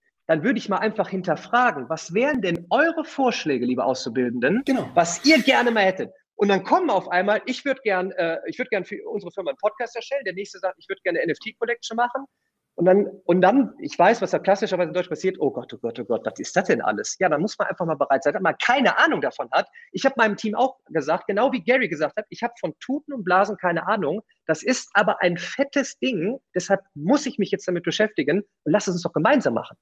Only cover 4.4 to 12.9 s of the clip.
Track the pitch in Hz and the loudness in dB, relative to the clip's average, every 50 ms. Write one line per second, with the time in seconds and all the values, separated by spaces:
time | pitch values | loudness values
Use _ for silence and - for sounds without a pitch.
4.4 | 117 135 185 240 285 - 262 240 156 - - 175 170 170 - - - 277 320 302 | 2 2 2 2 0 0 0 -2 -2 -2 2 2 2 2 0 0 4 6 6 6
5.4 | - 277 254 240 247 240 233 220 196 190 185 - - - - _ _ _ _ - | 6 4 4 4 4 2 4 4 4 2 2 0 -4 -8 -10 _ _ _ _ 0
6.4 | 208 202 196 185 190 - 285 370 381 294 214 190 185 - 180 180 190 202 208 214 | 2 4 2 2 2 2 2 2 4 2 0 0 0 0 0 0 2 2 2 0
7.4 | - 240 254 - - 285 262 - - 214 196 185 185 190 - - 170 165 165 - | 0 -4 -8 -4 -2 -4 -4 -2 0 0 0 0 0 -2 -2 -2 -2 -2 -2 -4
8.4 | - 165 165 - 254 - - 196 175 - 214 - - - - 208 170 175 - - | -6 -8 -6 -6 -6 -4 -4 -4 -4 -6 -10 -12 -10 -8 -8 -8 -8 -10 -10 -8
9.4 | 185 165 131 - - 214 208 - 240 233 - 233 220 - 269 277 262 196 175 185 | -6 -6 -4 -2 -2 -2 -2 -2 -8 -8 -8 -10 -8 -6 -6 -6 -6 -6 -8 -8
10.4 | 202 - - 185 185 185 180 _ _ - 196 - - 185 175 160 127 165 147 - | -10 -12 -10 -6 -6 -6 -6 _ _ -10 -10 -6 -4 -2 -2 0 0 -2 -2 -4
11.4 | - 220 - - 233 226 240 233 - - 226 226 240 240 - 269 277 - _ _ | -6 -14 -10 -6 -4 -4 -4 -4 -8 -6 -2 -2 -2 -2 -2 -6 -10 -12 _ _
12.4 | _ _ _ _ _ _ _ - 170 180 | _ _ _ _ _ _ _ 0 4 6